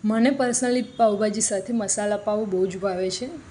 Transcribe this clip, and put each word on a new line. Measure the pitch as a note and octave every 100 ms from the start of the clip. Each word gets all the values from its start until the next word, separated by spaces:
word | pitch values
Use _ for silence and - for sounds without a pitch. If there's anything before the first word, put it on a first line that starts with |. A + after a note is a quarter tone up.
| G#3+
મને | A3+ A#3+
personally | C#4 B3 A#3+ B3 B3 - -
પાઉંભાજી | A3+ G3+ G#3+ G#3
સાથે | A3 G3+ F#3+
મસાલા | A#3 G3 G#3 G#3 G3+
પાઉં | G#3 G#3 G#3+
બહુ | F#3 F#3
જ | F#3
ભાવે | G3 F#3 F#3+
છે. | F#3 B3+ E4 -